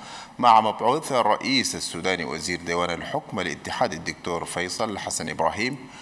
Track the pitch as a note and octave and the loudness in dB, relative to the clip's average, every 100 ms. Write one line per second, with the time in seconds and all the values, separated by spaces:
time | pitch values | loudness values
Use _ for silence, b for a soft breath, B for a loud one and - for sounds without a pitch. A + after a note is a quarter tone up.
0 | B B B - B2 A2 G#2+ - A2+ D3+ | B B B 4 8 8 8 2 2 2
1 | D#3 B2+ G#2+ G2+ G#2+ C3 G#2 E2+ - E2+ | 2 2 4 2 2 2 2 -2 -6 -2
2 | F#2 F2 C#2 D#2+ D#2 E2+ F2 E2+ F2 E2+ | 0 0 -2 -6 -4 -4 -2 0 0 -2
3 | - D3+ - G#2+ F2+ C#2 - - A#2+ E2 | -4 -6 -6 -4 -4 -4 -6 -2 -2 -2
4 | E2 - - E2+ - F2 F2+ - A2+ G2 | -8 -6 -4 -4 -4 -4 -4 -2 -4 -4
5 | G2+ - D#2+ D#2+ D#2+ E2+ B2 C#3 - B | -4 -4 -4 0 0 0 -4 -4 -12 B